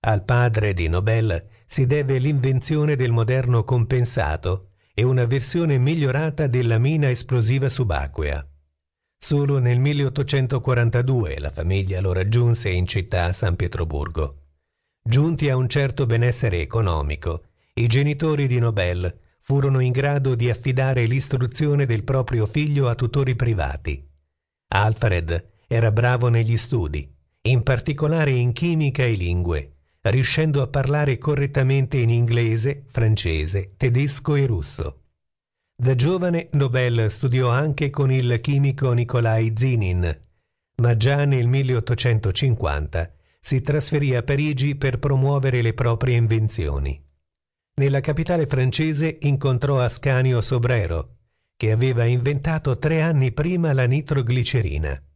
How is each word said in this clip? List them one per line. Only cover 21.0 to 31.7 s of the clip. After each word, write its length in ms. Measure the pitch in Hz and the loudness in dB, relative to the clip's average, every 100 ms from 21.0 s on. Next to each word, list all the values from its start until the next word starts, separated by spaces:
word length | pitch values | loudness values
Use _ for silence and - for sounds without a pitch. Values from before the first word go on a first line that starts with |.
| 117 | 0
l'istruzione 800 | 131 - 127 120 - 151 143 135 | 0 -2 -2 -2 -2 0 2 0
del 180 | 113 | -2
proprio 420 | - 131 123 120 107 | 0 -2 0 0 0
figlio 440 | 151 151 143 127 | 0 0 2 0
a 60 | 117 | 0
tutori 420 | 120 143 131 120 | -2 0 0 0
privati. 680 | 120 104 71 71 - 69 - _ _ _ _ _ _ | 0 0 -2 -6 -6 -8 -10 _ _ _ _ _ _
Alfred 800 | 95 107 110 113 90 80 85 - _ _ | 0 2 2 0 0 -2 -4 -6 _ _
era 240 | 113 113 | 0 2
bravo 340 | 110 123 123 123 | 2 2 2 2
negli 300 | 113 113 117 | 2 2 -2
studi, 520 | - 120 80 73 69 - _ _ | -2 -4 -2 -6 -10 -16 _ _
in 200 | 110 127 | 0 2
particolare 680 | - 127 - 143 151 165 147 | 2 0 -2 -2 0 0 2
in 200 | 127 120 | 2 0
chimica 540 | 120 170 165 147 - 127 | 0 0 0 0 0 0
e 60 | |
lingue, 640 | 107 87 90 87 78 69 - _ _ | 0 -2 -2 0 -4 -6 -18 _ _
riuscendo 600 | - 120 127 - 156 139 | 0 0 0 0 0 0
a 60 | 127 | 0
parlare 500 | 143 131 147 147 120 | -2 0 0 0 -2
correttamente 800 | - 143 139 143 131 | -2 -2 -2 0 2